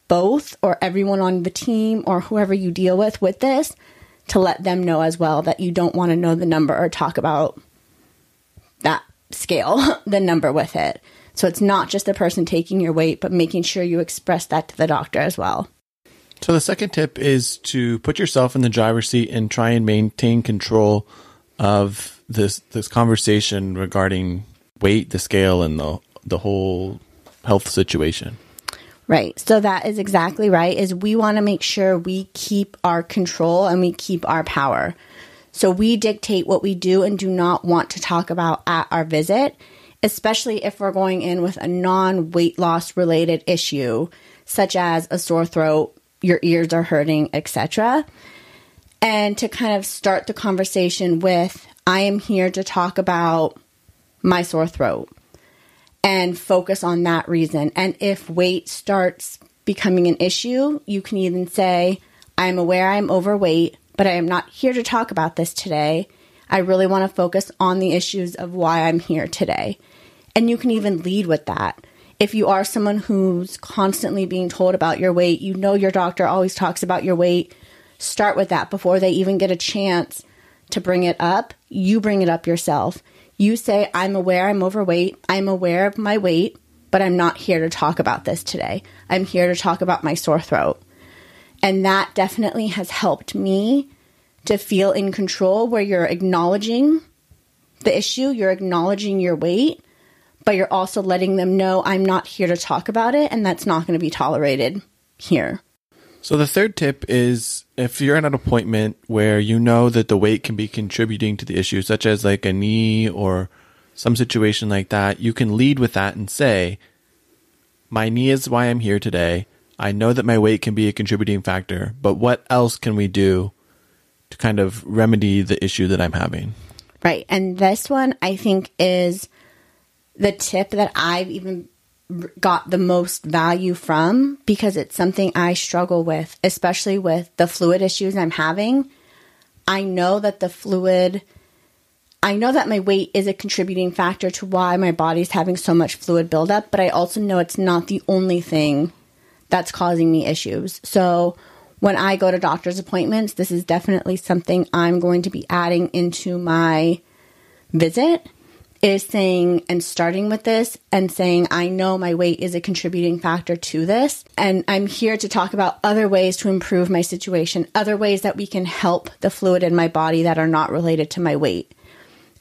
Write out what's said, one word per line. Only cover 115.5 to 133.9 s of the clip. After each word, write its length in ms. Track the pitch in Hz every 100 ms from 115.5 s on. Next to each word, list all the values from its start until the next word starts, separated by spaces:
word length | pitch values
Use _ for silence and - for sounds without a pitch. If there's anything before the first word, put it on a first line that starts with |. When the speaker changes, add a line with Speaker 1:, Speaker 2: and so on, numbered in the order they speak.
| 107
Speaker 2:
lead 220 | 135 135
with 140 | 117
that 240 | 98 98 -
and 140 | 98
say, 480 | - 139 98 90 104 _ _ _ _ _ _ _ _ _ _ -
"My 180 | 113 110
knee 220 | 120 131
is 180 | 135 131
why 180 | 120 120
I'm 140 | 120
here 180 | 107 101
today. 480 | 104 87 85 87 - _ _ -
I 120 | 101
know 220 | 101 113
that 120 | 123
my 140 | 113 113
weight 240 | 107 110
can 120 | 113
be 120 | 107 107
a 60 |
contributing 500 | 101 104 104 107 101
factor, 520 | 95 92 - 92 98 120
but 140 | 101
what 300 | 98 120 120 -
else 300 | 123 117 -
can 160 | 117
we 140 | 104 101
do 420 | 98 98 92 101 - _ _ _ _ _ _ -
to 80 | -
kind 220 | 113 104
of 220 | 95 113 80
remedy 560 | 107 113 107 101 98
the 200 | 95 98
issue 260 | 95 - 92
that 120 | 90
I'm 120 | 87
having?" 420 | 85 87 85 101 - - - - _
Speaker 1:
Right. 240 | 175 - -
And 300 | 190 190 180
this 320 | 190 214 -
one, 240 | 269 262 -
I 140 | 185 196
think, 340 | 214 190 185 -
is 500 | 185 180 175 185 - _ _ _ _ _ _ _ _
the 160 | - 202
tip 400 | 202 - 185 196
that 220 | 208 208
I've 360 | - 165 175 185
even 380 | 180 185 180 - _ _ _ -
r-, 220 | 175 170 -
got 320 | 196 175 180
the 80 | 180
most 460 | 180 175 180 -
value 500 | 156 165 165 175 185
from, 640 | 175 -